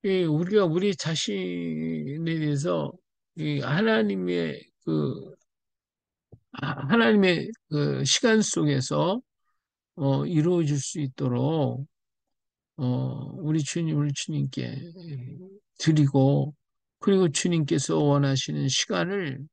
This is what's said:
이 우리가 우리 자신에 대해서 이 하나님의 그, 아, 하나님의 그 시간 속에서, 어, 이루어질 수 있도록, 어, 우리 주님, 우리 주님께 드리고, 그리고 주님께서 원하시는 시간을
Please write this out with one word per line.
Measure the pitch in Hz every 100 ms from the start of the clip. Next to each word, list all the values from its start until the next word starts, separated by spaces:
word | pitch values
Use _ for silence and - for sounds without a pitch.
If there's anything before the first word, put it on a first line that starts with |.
이 | 202 185
우리가 | 170 151 175 208
우리 | 180 160 202
자신에 | 185 156 160 - 196 185 175 170 156 165 156 147 151 165 165
대해서 | 151 143 170 170 143 - _ _ _
이 | 165 151 143
하나님의 | 123 156 220 220 214 190 180 175 160 143 - _
그, | - 156 143 120 - - _ _ _ _ _ _ _ _ _ - _
아, | - 143 - 135
하나님의 | 233 226 208 190 165 143 226 _
그 | 147 147 135
시간 | 139 - 240 220
속에서, | - 170 151 139 131 147 160 226 _ _ _ _ _ _ _
어, | - 139 135
이루어질 | 147 160 165 175 151 147
수 | - 165
있도록, | 139 - 135 123 139 160 131 123 143 _ _ _ _ _ _ _ _ -
어, | 127 127 131 120 139 -
우리 | 151 156
주님, | 143 175 160 151
우리 | 147
주님께 | 139 - 151 135 135 123 139 170 175 170 139 127 175 185 196 _ _
드리고, | 160 156 139 139 135 143 139 - _ _ _ _
그리고 | - 190 180
주님께서 | 139 180 170 143 160 - 160
원하시는 | 147 143 139 135 - 151 139
시간을 | - - 185 170 202 165 131 147